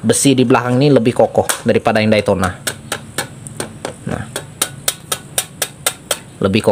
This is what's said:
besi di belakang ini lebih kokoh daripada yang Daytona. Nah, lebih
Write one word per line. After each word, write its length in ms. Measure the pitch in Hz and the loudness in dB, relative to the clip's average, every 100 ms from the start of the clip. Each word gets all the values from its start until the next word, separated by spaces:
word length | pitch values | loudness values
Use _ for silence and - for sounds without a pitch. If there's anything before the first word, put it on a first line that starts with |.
besi 320 | 110 117 143 131 | 2 2 4 4
di 80 | |
belakang 360 | 120 127 123 123 | 4 4 2 2
ini 120 | 147 | 4
lebih 240 | 131 113 - | 4 4 2
kokoh 320 | 110 - - - | 2 2 -2 -2
daripada 360 | 117 104 - 110 | 0 0 2 2
yang 120 | 107 | 4
Daytona. 380 | 107 104 98 92 87 - - - - - - - - - - - - - - - | 2 2 0 0 -4 -12 -12 -12 -14 -12 -12 -12 -14 -18 -14 -14 -12 -14 -12 -8
Nah, 160 | 50 - - - - - - - - - - - - - - - - - - - - - - | -8 -8 -12 -14 -8 -8 -6 -10 -10 -10 -12 -8 -10 -10 -10 -12 -8 -10 -10 -10 -10 -10 -4
lebih 200 | 98 104 110 | 0 2 2